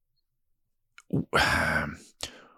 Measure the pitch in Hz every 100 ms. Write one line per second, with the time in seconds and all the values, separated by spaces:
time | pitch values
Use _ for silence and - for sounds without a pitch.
0 | _ _ _ _ _ _ _ _ _ -
1 | - - - - - 85 - - 73 -
2 | - - - - -